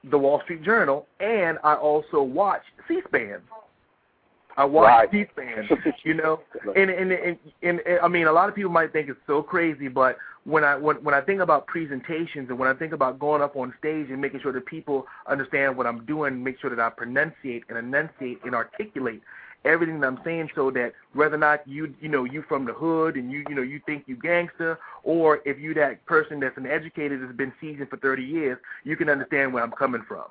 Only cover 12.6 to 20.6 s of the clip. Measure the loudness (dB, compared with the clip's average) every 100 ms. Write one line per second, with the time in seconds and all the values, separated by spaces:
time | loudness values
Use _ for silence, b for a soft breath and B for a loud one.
12.6 | 0 0 -4 -2 -2 0 0 0 0 -2
13.6 | -8 -6 -4 -4 -6 -6 -6 -4 -6 -6
14.6 | -8 -12 -4 -4 -4 B -4 -4 -2 0
15.6 | 0 0 -4 -4 -6 -4 -2 -4 -6 -6
16.6 | -6 -2 -2 -4 -2 0 -2 -4 -10 -10
17.6 | -10 -10 -2 -2 -4 _ -10 -10 -4 -4
18.6 | -4 -8 -10 -6 -6 -6 B B B B
19.6 | 0 2 2 0 -2 -2 -6 -6 -6 -2